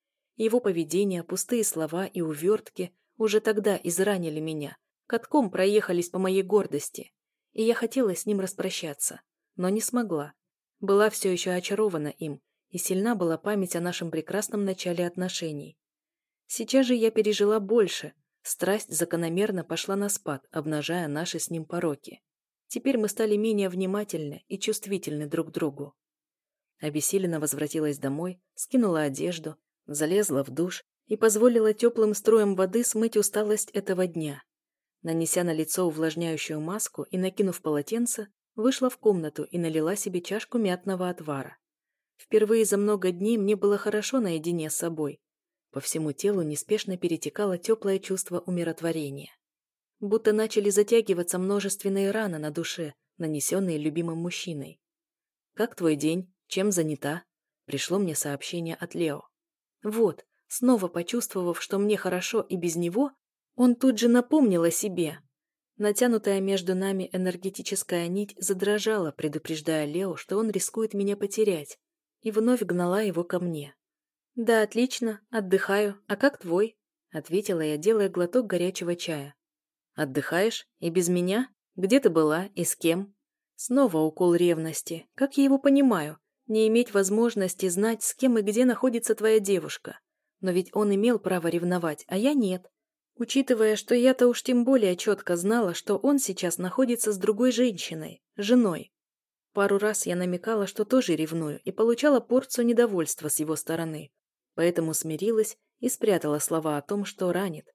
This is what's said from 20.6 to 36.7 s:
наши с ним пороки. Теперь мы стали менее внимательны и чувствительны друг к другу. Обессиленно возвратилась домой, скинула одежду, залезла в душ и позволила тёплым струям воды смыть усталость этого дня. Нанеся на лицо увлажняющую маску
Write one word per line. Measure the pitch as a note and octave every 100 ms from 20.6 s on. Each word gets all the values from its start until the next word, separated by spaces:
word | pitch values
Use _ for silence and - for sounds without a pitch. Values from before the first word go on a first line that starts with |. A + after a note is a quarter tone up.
| D3+ D3+ C#3+ F3 D#3+
наши | D3 E3+ D#3+
с | -
ним | E3 D#3
пороки. | E3+ E3+ C#3 - - _ _ _ _ _
Теперь | A#3 C4+ B3+
мы | G#3
стали | - A3 G#3
менее | A3 G#3 F#3+
внимательны | F3+ F#3 G3+ G#3 E3 D3 D#3 -
и | F#3+
чувствительны | - G#3+ F#3+ F#3+ - D3 D3
друг | D#3+ D#3+
к |
другу. | - D#3+ C#3+ C#3+ _ _ _ _ _ _ _ _ _
Обессиленно | D3+ D3 - G3 F#3 D#3+
возвратилась | D3+ C#3+ D3+ D#3+ D3+ C#3+
домой, | C#3 C#3+ F3+ F3+ _ -
скинула | - C4 G#3+ D#3+
одежду, | D3 C3+ D#3+ E3 D#3 - _ _ -
залезла | D3 D#3 G3 G3 C#3
в | C3+
душ | C3 F3+ - - _ -
и | G#3+
позволила | A3+ G#3 B3 A#3 G#3+
тёплым | G#3+ A#3+ A#3 G#3+ G#3
струям | - A3 G3+ F#3
воды | F#3+ A3
смыть | A#3+ A3 A3+ G#3+
усталость | G3+ G#3 G#3+ G#3+ -
этого | G#3 G3 F3+ F#3
дня. | E3 D3+ C#3 - _ _ _ _ _
Нанеся | E3 E3 D#3+ F3+
на | F3
лицо | D#3+ D#3 - F3+
увлажняющую | D3+ D#3+ D#3 E3+ D#3 - D3+
маску | D#3